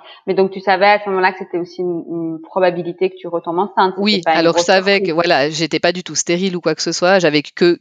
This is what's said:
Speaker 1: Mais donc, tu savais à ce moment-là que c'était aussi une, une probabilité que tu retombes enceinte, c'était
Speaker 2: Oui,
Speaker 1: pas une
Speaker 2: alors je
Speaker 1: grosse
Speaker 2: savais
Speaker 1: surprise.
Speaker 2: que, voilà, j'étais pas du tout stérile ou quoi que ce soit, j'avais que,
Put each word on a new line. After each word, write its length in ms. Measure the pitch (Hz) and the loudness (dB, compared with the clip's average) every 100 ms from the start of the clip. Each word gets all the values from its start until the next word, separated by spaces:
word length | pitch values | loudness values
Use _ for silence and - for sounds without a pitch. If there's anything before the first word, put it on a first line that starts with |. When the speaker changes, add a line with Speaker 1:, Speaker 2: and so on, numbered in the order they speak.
| - - - | -12 -14 -4
Speaker 1:
Mais 60 | |
donc, 180 | 190 190 | 0 0
tu 80 | 190 | -2
savais 260 | 202 180 202 | 0 2 4
à 120 | 208 | 2
ce 80 | 202 | 0
moment-là 220 | 190 185 | 0 0
que 60 | 190 | -2
c'était 180 | 190 175 | -8 -6
aussi 240 | 175 - | -6 -6
une, 220 | 180 170 - | -6 -4 -6
une 320 | 170 165 160 | -6 -6 -8
probabilité 680 | - 190 180 170 170 175 190 | -6 0 0 0 -8 -4 -4
que 60 | - | -4
tu 100 | 175 | -8
retombes 300 | 170 170 170 | -6 -4 -2
enceinte, 340 | 202 220 185 185 | -2 2 0 2
c'était 60 | |
Speaker 2:
Oui, 180 | 202 202 165 | 0 0 0
Speaker 1:
pas 80 | |
une 40 | 165 | 2
Speaker 2:
alors 120 | 165 | 2
je 40 | 170 | 2
Speaker 1:
grosse 80 | 175 | 2
Speaker 2:
savais 300 | 190 190 196 | 2 4 0
Speaker 1:
surprise. 120 | 190 | 2
Speaker 2:
que, 40 | |
voilà, 360 | 160 170 147 147 | 0 2 2 2
j'étais 300 | 156 160 160 | -2 -2 0
pas 140 | 175 | 0
du 100 | 180 | -2
tout 120 | - 147 | -6 -6
stérile 420 | - 175 190 180 | -2 -2 0 -2
ou 40 | |
quoi 140 | 165 156 | -4 -2
que 60 | |
ce 100 | 170 | -4
soit, 280 | 165 175 196 | 0 2 4
j'avais 220 | 170 147 | 4 0
que, 380 | - - 175 165 | -2 2 2 2